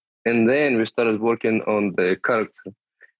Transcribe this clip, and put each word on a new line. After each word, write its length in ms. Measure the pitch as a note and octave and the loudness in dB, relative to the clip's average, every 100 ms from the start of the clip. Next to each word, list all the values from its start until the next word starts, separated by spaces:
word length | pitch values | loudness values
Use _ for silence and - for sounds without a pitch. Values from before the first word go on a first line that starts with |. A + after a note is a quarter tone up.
| _ _ A#2+ | _ _ -2
And 240 | A#2 A2+ | 2 2
then 280 | C#3 D3 A#2 | 2 2 0
we 80 | A2+ | -2
started 360 | - A#2 G#2+ | 0 0 0
working 400 | A2+ A2+ A#2 A2 - | 0 -2 0 -2 0
on 260 | G#2+ G2+ F2 | 0 0 0
the 200 | F2+ F#2 - | 0 0 -2
character. 460 | A#2 G#2 _ G2 - _ _ - _ | -2 -2 _ -18 -18 _ _ -20 _